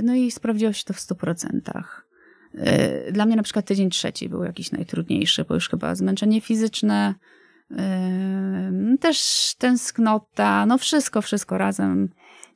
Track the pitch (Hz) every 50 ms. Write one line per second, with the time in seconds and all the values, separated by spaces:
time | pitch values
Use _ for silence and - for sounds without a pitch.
0 | 214 240 247 254 254 240 - - - 226 220 208 226 220 202 - - - 190 -
1 | - - 180 - - 160 170 170 - - - - - - - - - - - -
2 | - _ _ _ _ - - _ _ _ - - - - - - - - 65 -
3 | 64 - 185 208 214 226 226 220 208 - - 214 202 - 202 196 190 185 - -
4 | - - - - - 175 170 185 175 170 170 - 170 - - - 170 - - 170
5 | 165 - - 98 - - - - 160 - - 175 - - - 180 - 160 175 190
6 | 185 190 196 - 208 214 214 220 - - 226 220 220 220 - - - 208 208 208
7 | 202 202 190 - _ _ - _ _ _ _ _ _ - - - 190 196 190 185
8 | 185 185 185 185 190 190 190 190 190 190 190 185 185 190 185 190 196 226 254 -
9 | - 330 294 - - - - - - - - - - 254 254 240 - - - -
10 | 226 220 214 214 - _ - - 208 208 196 202 202 220 247 262 - - 320 294
11 | 262 - - 214 208 - - 104 - - 185 190 190 196 190 - 98 95 92 -
12 | - 180 - _ - - - - - - _